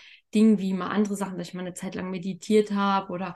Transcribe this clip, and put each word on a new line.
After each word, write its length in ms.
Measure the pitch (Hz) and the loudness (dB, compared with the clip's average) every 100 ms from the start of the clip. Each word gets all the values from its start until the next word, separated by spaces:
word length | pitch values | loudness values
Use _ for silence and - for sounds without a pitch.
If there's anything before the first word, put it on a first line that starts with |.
| - - _ 214 | -20 -20 _ 4
Ding 240 | 220 208 | 6 6
wie 140 | 190 | 2
mal 160 | 190 180 | -2 -2
andere 260 | 196 208 196 | 0 0 -2
Sachen, 220 | 190 180 | -6 -8
dass 100 | 175 | -10
ich 60 | 180 | -8
mal 60 | |
eine 120 | 180 | -10
Zeit 220 | 180 185 180 | -10 -10 -8
lang 160 | 185 | -8
meditiert 600 | 185 185 180 - 214 208 | -8 -8 -8 2 2 4
habe 400 | 202 202 196 190 | 0 2 0 -2
oder 240 | 180 185 | -6 -8